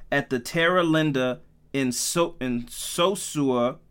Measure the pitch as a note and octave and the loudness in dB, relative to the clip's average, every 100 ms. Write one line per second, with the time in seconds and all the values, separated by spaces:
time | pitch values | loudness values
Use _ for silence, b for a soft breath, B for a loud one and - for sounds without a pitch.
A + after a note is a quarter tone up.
0 | b C#3 C#3+ B2+ - E3 E3+ F#3 E3+ D#3 | b -2 0 -4 -2 0 2 4 4 4
1 | D#3 C3+ B2+ B2 - - _ C#3 C3 A#2+ | 2 2 0 -2 -10 -20 _ -2 -2 -2
2 | - F3 E3+ - C3 A#2+ A#2+ - - - | -2 0 0 0 -4 -4 -6 -10 -6 0
3 | F3+ G3 - D3+ C3+ B2 A#2+ - - | 0 0 -4 0 2 2 0 -2 -12